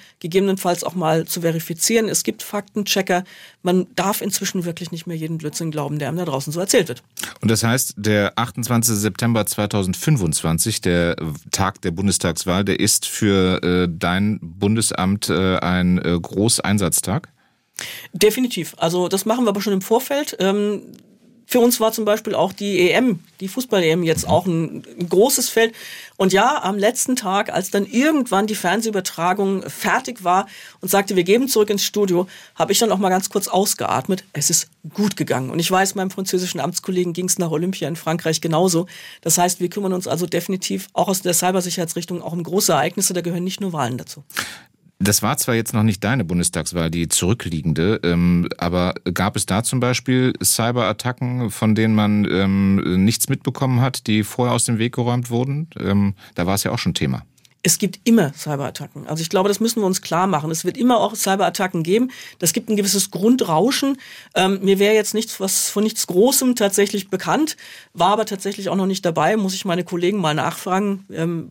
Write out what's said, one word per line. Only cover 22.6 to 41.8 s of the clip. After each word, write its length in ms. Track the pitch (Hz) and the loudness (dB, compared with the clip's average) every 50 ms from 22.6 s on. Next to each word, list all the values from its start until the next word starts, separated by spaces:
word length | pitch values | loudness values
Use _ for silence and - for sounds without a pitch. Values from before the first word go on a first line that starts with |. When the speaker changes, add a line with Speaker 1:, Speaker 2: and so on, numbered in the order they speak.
| 202 202 196 190 | -4 -2 2 4
Speaker 1:
E 120 | 180 180 | 4 4
M, 280 | 165 214 254 247 185 160 - _ _ - | 4 4 4 2 0 0 -6 _ _ -12
die 80 | 190 190 | -12 -8
Fußball-E 420 | - 262 254 - 214 190 170 156 | -6 -6 -2 0 0 2 4 4
M 140 | 160 180 175 | 2 2 2
jetzt 220 | 165 156 - - | 2 0 0 2
Speaker 2:
Mhm. 40 | - | 2
Speaker 1:
auch 160 | 151 170 185 | 2 2 2
ein, 380 | 185 165 165 160 - 76 151 - - - | 2 0 0 -2 -2 -6 -12 -14 -16 -8
ein 120 | - 180 165 | -8 -4 2
großes 400 | 180 185 226 277 262 254 240 - | 4 4 4 4 4 0 -2 0
Feld. 260 | - 226 226 233 226 - - - - - - - - | 2 2 2 2 0 -8 -16 -16 -16 -18 -18 -18 -2
Und 160 | - 190 190 | 0 2 4
ja, 300 | 190 196 220 262 302 285 | 4 4 4 4 2 0
am 160 | - 185 208 202 | -2 -2 -2 2
letzten 380 | 196 226 240 - - - 254 | 0 0 0 0 -2 -2 -2
Tag, 360 | 254 214 185 190 202 214 - | -2 -2 -2 0 0 -2 -2
als 200 | - 180 190 - | -2 -4 -4 0
dann 120 | - 202 202 | -2 -2 -2
irgendwann 640 | - - 233 277 311 320 285 240 - 185 196 214 | 0 0 2 2 4 2 2 0 0 0 0 0
die 80 | 214 214 | 0 -2
Fernsehübertragung 1120 | - - 175 185 226 226 226 208 190 185 - - - 165 180 190 208 196 196 196 185 - - | -2 -2 0 0 0 -2 -2 -4 -4 -4 -6 -6 -2 0 0 0 2 0 0 -2 -2 -4 -8
fertig 540 | - - - 180 185 254 262 262 240 - | -10 -4 -2 0 0 0 -2 -4 -10 -4
war 240 | 180 175 180 190 208 - - - - - - _ | 0 2 2 2 2 -2 -10 -20 -20 -20 -16 _
und 80 | - 180 | -4 0
sagte, 280 | 202 196 196 196 202 | 2 2 2 2 0
wir 80 | 185 170 | 0 4
geben 240 | 185 208 240 269 262 | 4 4 4 4 2
zurück 200 | - 220 208 208 | 2 2 2 2
ins 140 | 202 196 | 2 -2
Studio, 460 | - - - 208 202 190 175 175 185 185 - - - - _ | -2 -2 0 0 2 2 2 0 0 -2 -8 -16 -20 -14 _
habe 160 | - 160 160 | -2 0 2
ich 80 | 202 - | 2 2
dann 140 | 233 220 | 2 2
auch 60 | 208 190 | 2 2
mal 120 | 208 185 | 2 2
ganz 180 | 185 190 190 - | 2 2 0 -2
kurz 200 | - 202 - - | -2 -4 -2 0
ausgeatmet. 760 | - 185 208 - - - 104 - - 127 - - 185 190 - _ | 0 0 2 0 -2 -4 -2 0 0 0 0 -2 -4 -4 -4 _
Es 180 | - 147 143 - | -6 -2 0 0
ist 180 | 160 - - - _ _ - 156 - | 0 0 -2 -4 _ _ -20 -10 -4
gut 220 | - 208 196 - | -2 -2 -2 0
gegangen. 340 | - 156 - 131 127 131 127 | -2 -2 -2 -2 -2 -2 -4
Und 80 | - 165 | -4 -2
ich 100 | 165 170 | 0 2
weiß, 280 | 185 185 196 196 196 | 2 2 2 2 0
meinem 160 | 196 185 190 | -4 -4 -4
französischen 480 | - 196 190 - - 180 185 175 - 165 | -4 -6 -4 -2 -2 -2 -2 -4 -4 -4
Amtskollegen 520 | 135 175 180 - - - 185 180 180 175 | -4 -4 -4 -6 -6 -2 -2 0 -2 -2
ging's 260 | 165 180 180 180 - - | -2 -4 -4 -2 -2 -2
nach 120 | 175 160 | -2 -2
Olympia 380 | 160 156 175 190 185 - 165 143 | 0 -2 -2 -2 -4 -4 -4 -6
in 80 | 165 | -6
Frankreich 440 | - - 160 165 165 - 165 160 160 | -6 -4 -4 -4 -2 -2 -2 -2 -2
genauso. 460 | - 165 156 160 185 190 165 165 185 - - - - - - - | -2 0 2 4 4 4 2 2 0 -2 -10 -18 -20 -20 -20 -8
Das 160 | - 170 - | -2 -2 2
heißt, 220 | 180 175 180 180 - | 2 2 2 2 -2
wir 100 | 180 175 | -4 -4
kümmern 260 | - 208 202 190 185 | -4 -4 -2 -2 -2
uns 120 | 180 180 | -4 -2
also 200 | - - 165 180 | -4 -4 -4 -2
definitiv 600 | 170 175 170 170 - 190 190 - - 190 190 190 - | -2 -2 -4 -2 -2 -4 -4 -4 -6 -6 -6 -8 -4
auch 160 | - - 175 202 | -2 0 0 0
aus 140 | 190 190 | 0 0
der 120 | - 180 170 | 0 0 0
Cybersicherheitsrichtung 880 | - 180 185 190 185 175 180 165 185 | 2 2 2 2 2 0 -2 -2 -4